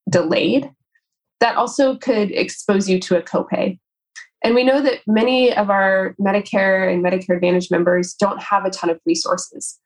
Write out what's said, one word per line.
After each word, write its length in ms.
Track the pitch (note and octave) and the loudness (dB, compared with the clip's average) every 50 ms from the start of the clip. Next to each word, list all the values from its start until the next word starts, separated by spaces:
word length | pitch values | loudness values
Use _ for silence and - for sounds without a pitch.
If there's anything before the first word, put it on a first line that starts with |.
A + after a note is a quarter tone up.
| - - | -4 0
delayed, 600 | - F3 D#3 D#3+ F3+ - - F3+ A#3 C#4 C4+ - - _ _ _ _ _ _ _ _ _ _ _ _ - | 0 0 2 2 0 0 0 2 0 0 -2 -4 -10 _ _ _ _ _ _ _ _ _ _ _ _ -2
that 160 | A#3 A#3 - | 0 0 0
also 400 | - A#3+ A#3+ - - C4+ C4 C4 | 0 -2 -2 0 0 2 2 0
could 340 | - - - A#3 G#3+ G#3 F#3 | -2 -2 -2 0 0 0 -2
expose 560 | - - F#3 F#3 - - - - G3 G3 F#3+ F#3+ | -2 -4 -4 -4 -6 -6 -2 0 0 0 2 0
you 120 | F#3 F#3 | 0 0
to 160 | - - F3+ | 0 0 0
a 60 | E3 | 0
copay. 560 | E3 - - - - - - - - G3 F3+ - _ _ _ _ _ _ - - - _ _ - - | -2 -2 -4 -4 -4 -4 -4 -4 -2 -4 -4 -8 _ _ _ _ _ _ -20 -20 -20 _ _ -4 0
And 100 | A3+ A#3+ | 2 2
we 100 | B3 B3+ | 2 4
know 160 | C4 C4+ C#4+ | 4 2 2
that 180 | C#4 C4+ - - - | 2 0 -2 -2 -2
many 460 | G#3+ G#3+ G#3+ A3+ B3+ B3+ B3+ B3+ A#3+ - | 0 0 2 2 2 2 2 2 2 2
of 160 | G3+ G#3 G3 | 0 0 0
our 440 | G3 G3 G3 F#3+ F#3+ F#3+ F#3+ F#3+ - - | 2 2 2 2 2 0 0 -2 -4 -2
Medicare 720 | G3+ G3 G3+ G3+ G3+ - - G3 G3 F#3+ F#3+ F#3+ F#3 F#3 | -2 0 0 0 -2 -2 -2 0 2 2 2 2 2 0
and 120 | F3+ F3+ F3+ | 0 0 0
Medicare 320 | F3+ F#3+ F#3 F#3 - F3+ | 0 0 0 0 -2 -2
Advantage 340 | F3 F3+ F3+ F3+ F3+ F3+ - | 0 2 2 2 2 0 0
members 440 | F3+ F3 F3 F3+ F3+ F3+ F3+ - - | 0 2 2 2 2 2 0 -2 -4
don't 260 | - G3+ G3 - - | -2 -2 -2 -2 -4
have 220 | - - G#3 F#3+ F#3+ | -4 -2 -2 0 0
a 60 | F#3+ | -2
ton 200 | F#3+ - F3 E3+ | -4 -4 -2 -2
of 100 | E3 - - | -2 -2 0
resources. 720 | E3 - - - - F3+ - - - - - - - - _ _ | -2 -2 0 0 -2 -4 -4 -6 -10 -14 -14 -14 -14 -16 _ _